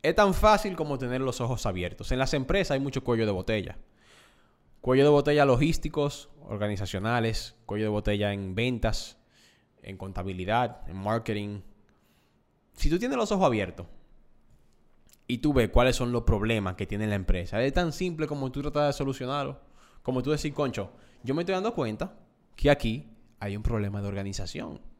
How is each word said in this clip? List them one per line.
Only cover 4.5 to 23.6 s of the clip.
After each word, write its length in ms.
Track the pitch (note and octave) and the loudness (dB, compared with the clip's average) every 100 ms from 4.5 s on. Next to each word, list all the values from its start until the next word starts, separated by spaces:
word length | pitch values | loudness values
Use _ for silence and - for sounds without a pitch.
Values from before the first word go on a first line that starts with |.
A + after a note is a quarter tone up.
| _ _ _ | _ _ _
Cuello 240 | - B2+ | 2 6
de 60 | C#3+ | 8
botella 340 | D3 C#3+ D3 | 6 6 4
logísticos, 840 | C#3 B2 D#3 - D#3 D3+ C#3+ - - - | 6 6 4 2 -2 -2 -2 -2 -16 -20
organizacionales, 1120 | - G#2 G#2 G2+ G2 F#2+ G#2+ A#2+ A2+ G#2+ - _ - | -10 -4 -2 -2 -4 -4 -2 0 0 -2 -6 _ -8
cuello 180 | G#2 | -4
de 60 | G#2+ | -2
botella 420 | G#2 G#2 G#2 G2+ | 0 0 0 0
en 220 | G2+ F#2+ | -2 -6
ventas, 640 | F#2+ A#2+ A#2+ A2 G2+ - - _ _ _ _ _ _ | -2 -2 0 -2 -2 -6 -18 _ _ _ _ _ _
en 140 | - F#2+ | -18 -12
contabilidad, 920 | F#2+ F#2+ F#2+ F#2 F#2 A2+ B2 - - | -10 -8 -6 -6 0 0 0 -4 -12
en 80 | F#2 | -6
marketing. 640 | G2 A2+ A2+ G#2 G#2 G2+ - _ _ _ _ _ _ _ _ _ _ | -2 -2 -2 -6 -6 -10 -14 _ _ _ _ _ _ _ _ _ _
Si 160 | - C#3+ | 0 2
tú 80 | E3+ | 2
tienes 180 | A#3+ C4 | 0 -2
los 160 | A3 | 0
ojos 140 | G3+ F3 | 4 4
abiertos 400 | A2+ F#2 - E2+ - - - _ - _ - _ _ _ _ _ _ _ | 4 -2 -6 -16 -16 -20 -20 _ -20 _ -20 _ _ _ _ _ _ _
y 100 | A#2+ | -2
tú 140 | D3+ | 2
ves 180 | C3+ G#2+ | 4 6
cuáles 260 | A#2+ B2+ A#2+ | 6 6 4
son 160 | A#2+ | 0
los 100 | A#2+ | 0
problemas 540 | A#2 A2 A2 A2+ F#2+ F#2 | 2 2 2 0 0 -4
que 100 | G2 | -6
tiene 200 | G#2 G#2+ | -4 -2
la 100 | G2+ | -2
empresa, 460 | F#2 F#2+ E2+ G#2+ | 2 0 0 -2
es 100 | C3 | 0
tan 200 | F3 F3 | 0 -2
simple 340 | D3 F#3 D#3+ D3+ | -2 -4 -4 -4
como 260 | C#3+ C3 | -4 -6
tú 100 | C3+ | -6
tratar 240 | C#3+ C#3+ D3 | -4 0 0
de 60 | |
solucionarlo. 680 | C#3 C3+ C3 B2+ C#3+ C#3 C3+ - - - - | 0 -4 -4 -4 -4 -6 -10 -18 -20 -20 -10
Como 200 | - B2+ | -4 -2
tú 80 | B2+ | 0
decir, 240 | D3+ D#3 | 0 -2
"Concho, 380 | C#3 C#3+ A2 F#2 - - - | -2 -2 -2 -8 -12 -20 -14
yo 100 | A#2+ | -4
me 80 | C#3+ | -2
estoy 120 | F3 | 0
dando 200 | F#3 G#3 | 0 -2
cuenta 400 | A#3 A#2+ G#2+ F3 - - _ _ | -2 -4 -4 -8 -10 -20 _ _
que 160 | - C#3+ | 0 4
aquí 380 | C#3 A2+ A#2 - - - _ | 4 2 -4 -10 -20 -20 _
hay 160 | G#2 | -8
un 60 | G2+ | -4